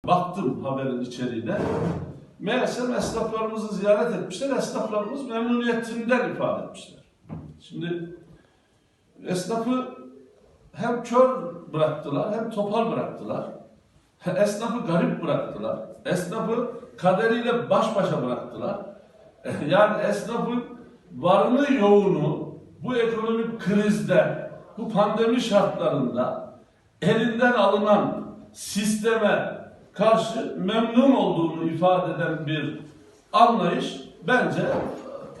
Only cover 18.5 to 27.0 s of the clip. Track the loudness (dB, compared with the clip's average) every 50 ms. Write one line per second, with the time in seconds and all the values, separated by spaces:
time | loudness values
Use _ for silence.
18.5 | -10 -6 -6 -6 -6 -6 -8 -12 -16 -18 -20 -20 -20 -20 -20 -20 _ _ -10 -8
19.5 | -6 -4 0 2 6 6 6 4 4 0 0 0 -2 -2 -4 -4 -4 -4 -2 -2
20.5 | -2 -4 -4 -6 -14 -18 -18 -20 -20 -20 _ -18 -12 -2 2 4 6 6 6 4
21.5 | 4 2 4 4 4 4 6 8 8 8 6 4 2 2 2 0 0 -2 -6 -10
22.5 | -12 -16 -20 -20 -20 -12 -8 -4 0 0 0 0 0 -2 0 0 0 0 -2 -4
23.5 | -6 -4 -2 0 2 2 4 4 2 0 2 4 4 4 4 4 0 -4 -8 -10
24.5 | -12 -14 -18 -18 -10 -10 -8 -2 2 2 2 2 4 2 2 4 4 2 2 4
25.5 | 4 4 4 4 0 0 0 0 2 2 0 0 0 0 -2 -2 -2 -6 -8 -12
26.5 | -16 -20 -20 _ _ _ _ _ _ _